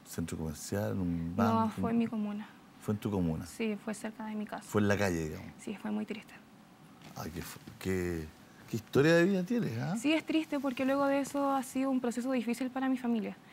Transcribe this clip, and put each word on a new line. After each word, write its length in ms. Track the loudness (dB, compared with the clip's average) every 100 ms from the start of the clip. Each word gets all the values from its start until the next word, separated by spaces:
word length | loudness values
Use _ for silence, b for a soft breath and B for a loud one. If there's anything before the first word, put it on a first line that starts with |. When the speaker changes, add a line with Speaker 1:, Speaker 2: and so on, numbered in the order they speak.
| -6
Speaker 1:
centro 320 | -6 -4 -2
comercial, 540 | -4 -6 -4 -2 0
en 60 | 0
un 300 | 0 0 -2
Speaker 2:
No, 60 | 2
Speaker 1:
banco? 380 | 4 4 2 0
Speaker 2:
fue 100 | 0
en 60 | 2
mi 80 | 2
comuna. 400 | 0 -4 -4 -10 -16 -20 -12
Speaker 1:
¿Fue 120 | -4 -2
en 40 |
tu 120 | 0
comuna? 340 | 2 2 0 -6
Speaker 2:
Sí, 320 | -4 -2 -2
fue 100 | -6
cerca 320 | -6 -8 -8 -8
de 100 | -6
mi 100 | -6
casa. 180 | -8
Speaker 1:
Fue 180 | -2 2
en 60 | 4
la 100 | 4
calle, 280 | 4 2 -2
digamos. 220 | -6 -10 -12
Speaker 2:
Sí, 160 | -10 -8
fue 160 | -4
muy 140 | -4 -4
triste. 280 | -8 -12 -20 -20 -20 -20 -20 -20 -20 -16 -10
Speaker 1:
Ay, 140 | -8
qué 100 | -8
fu-, 180 | -10 -12 -16 -8
qué, 480 | -2 0 0 -2 -4 -12 -20 -20 -6
qué 60 | -6
historia 380 | 2 4 8 8
de 80 | 6
vida 180 | 4
tienes, 340 | 2 0 0 -2
¿ah? 160 | -2 -2
Speaker 2:
Sí, 160 | 2
es 120 | 2 2
triste 340 | 0 0 -2
porque 260 | -2 0 0
luego 200 | 2 4
de 120 | 2
eso 320 | 0 0 2
ha 100 | 0
sido 260 | 0 -2 2
un 80 | 2
proceso 300 | 0 -2 0
difícil 380 | 0 0 -2 -2
para 160 | -2 0
mi 100 | 0
familia. 380 | 2 0 -2 -8 B